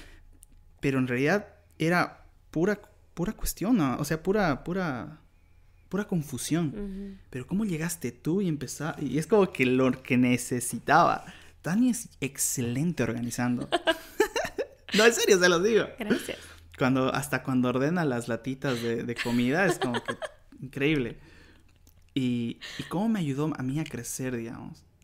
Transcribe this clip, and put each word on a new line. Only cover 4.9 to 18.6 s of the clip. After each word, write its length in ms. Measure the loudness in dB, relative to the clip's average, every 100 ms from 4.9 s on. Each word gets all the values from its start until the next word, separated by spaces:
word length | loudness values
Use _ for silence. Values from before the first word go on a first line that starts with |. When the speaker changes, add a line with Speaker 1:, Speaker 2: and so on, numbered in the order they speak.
| -4 -8 -14 -20 _ _ -20 -20 -20 -8
Speaker 1:
pura 180 | -6 -2
confusión. 600 | -2 -4 -6 -2 -2 -2
Speaker 2:
Ujú. 500 | -4 -10 -10 -12 -14 -12
Speaker 1:
Pero 160 | -12 -4
¿cómo 180 | -2
llegaste 480 | -2 -2 -4 -6 -8
tú 280 | -6 -2 0
y 60 | 0
empezar? 480 | -2 -6 -8 -8 -6
Y 160 | -4 -2
es 80 | 2
como 260 | 4 4
que 140 | 4 4
lo 240 | 4 4 2
que 140 | 0 4
necesitaba. 1080 | 4 4 0 -4 -4 -6 4 6 6 2 -4 -18 -20 -12
Tania 280 | -2 2 2
es 180 | 2 -4 -8
excelente 840 | -6 -2 -4 -2 -2 0 0 0
organizando. 640 | 0 -2 -4 -2 0 0 0
Speaker 2:
<laughs> 80 | -2 0 -4 -4 0 0 0 -6 -6 -8 -8 -2
Speaker 1:
No, 100 | 6
en 80 | 6
serio, 260 | 6 4 6
se 120 | 6
los 120 | 6
digo. 220 | 4 4 2 -4
Speaker 2:
Gracias. 400 | -2 -2 -2 -10 -12 -20 -14 -2
Speaker 1:
Cuando, 340 | 2 4 2
hasta 300 | 0 -2 -4
cuando 260 | 0 0 2
ordena 380 | 2 2 0 0
las 200 | -2 -4
latitas 540 | -6 -6 -6